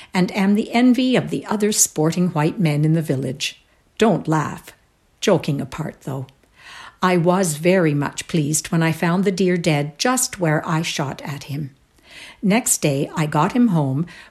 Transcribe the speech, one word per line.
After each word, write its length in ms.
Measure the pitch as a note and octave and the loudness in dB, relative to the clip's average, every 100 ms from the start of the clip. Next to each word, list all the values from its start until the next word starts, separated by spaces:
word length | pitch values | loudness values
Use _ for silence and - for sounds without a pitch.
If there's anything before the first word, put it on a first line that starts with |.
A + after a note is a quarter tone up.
| - | -6
and 200 | F#3+ F#3 | -2 0
am 220 | A3 G3 G#3 | 0 2 2
the 160 | - | 2
envy 420 | A#3 B3+ A#3+ B3+ A#3 | 2 4 4 2 2
of 140 | D3+ | 0
the 160 | C#3 - | -4 -4
other 260 | G#3+ G#3 | -2 0
sporting 580 | G#3 - - D#3 F3+ F3+ | 2 0 0 0 2 0
white 280 | D3+ D3+ - | 0 0 0
men 240 | E3 D3 | 0 2
in 80 | D#3 | 2
the 100 | D#3+ | 2
village. 600 | D#3 C3 C3+ C#3+ - - _ _ _ - | 0 -2 -4 -6 -8 -10 _ _ _ 0
Don't 300 | A3 D#3+ - | 2 2 0
laugh. 460 | D#3 D3+ - - - _ _ _ _ | -2 -2 -8 -18 -20 _ _ _ _
Joking 400 | - F3 - C#3+ | 0 0 0 -6
apart, 400 | B2+ - D3+ - | -6 -8 -10 -10
though. 260 | - C3+ C3 _ _ _ - - - - | -10 -10 -10 _ _ _ -20 -20 -20 -4
I 140 | F#3 F3+ | 0 2
was 400 | E3 F3+ F#3 D3 | 4 2 2 0
very 380 | F3 F#3 D#3+ | 2 4 4
much 340 | C#3+ C#3+ - - | 2 -2 -6 -6
pleased 400 | E3+ D3 D#3 - | -2 -2 -2 -2
when 160 | E3+ | 0
I 80 | E3 | 0
found 320 | D#3+ E3+ F3+ | 0 0 0
the 80 | G3 | 0
deer 240 | F#3 F#3 F3+ | 2 2 2
dead 420 | E3+ D3 D3 - | 0 0 -2 -4
just 440 | B3 B3+ - - | -2 0 -2 -2
where 200 | E3 D3+ - | 0 0 0
I 140 | D#3+ | -4
shot 400 | E3+ - C3+ C#3 | -2 -4 -6 -6
at 220 | - C#3+ - | -10 -12 -10
him. 280 | C#3 C#3+ _ _ _ - - - - | -8 -10 _ _ _ -20 -20 -20 -4
Next 400 | G3 G#3+ A3+ - | 0 0 0 0
day, 280 | D3+ C#3 D#3 - | 0 0 -2 -2
I 100 | D3+ | -2
got 280 | D3 F3+ | 2 2
him 160 | B3 A#3+ | 4 2
home, 360 | E3 C#3 C3 F3 - - | 4 2 0 -4 -8 -20